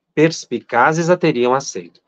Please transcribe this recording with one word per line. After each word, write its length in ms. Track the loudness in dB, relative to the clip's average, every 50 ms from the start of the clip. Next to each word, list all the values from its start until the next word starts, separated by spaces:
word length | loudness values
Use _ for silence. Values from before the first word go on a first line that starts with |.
| _ _
perspicazes 960 | 0 2 2 2 2 -2 -10 -8 -10 -10 -8 -4 0 2 2 2 2 0 2 0
a 80 | 0
teriam 380 | 2 2 0 0 0 0 0 0
aceito." 460 | -2 -4 -6 -12 -12 -14 -16 _ _ _